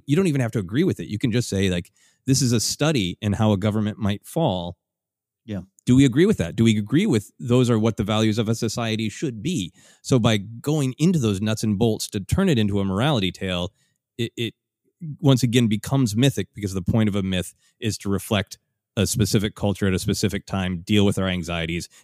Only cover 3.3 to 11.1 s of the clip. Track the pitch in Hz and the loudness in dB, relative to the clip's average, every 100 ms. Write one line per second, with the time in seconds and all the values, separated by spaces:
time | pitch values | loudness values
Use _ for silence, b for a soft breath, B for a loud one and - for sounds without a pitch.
3.3 | 98 110 98 107 107 107 - 98 101 - | 2 2 2 2 0 -2 -2 -4 -4 -6
4.3 | 160 156 90 87 - _ _ _ _ _ | -2 0 -2 -6 -12 _ _ _ _ _
5.3 | _ - 98 - _ - 131 139 120 196 | _ -12 -10 -10 _ 4 6 6 4 2
6.3 | - 82 - 113 107 104 143 214 117 - | 2 -2 2 2 2 2 0 2 0 -2
7.3 | - 123 123 123 113 113 110 101 107 110 | -8 0 2 4 2 2 0 -2 0 2
8.3 | 104 107 113 113 - 113 107 110 - 151 | 0 -2 -2 -4 -4 -4 -4 -6 -6 -8
9.3 | 110 113 156 85 b b b - 131 113 | -6 -6 -4 -6 b b b 0 2 4
10.3 | 107 95 117 - 156 131 127 160 | 2 -2 -8 -4 -2 -2 0 2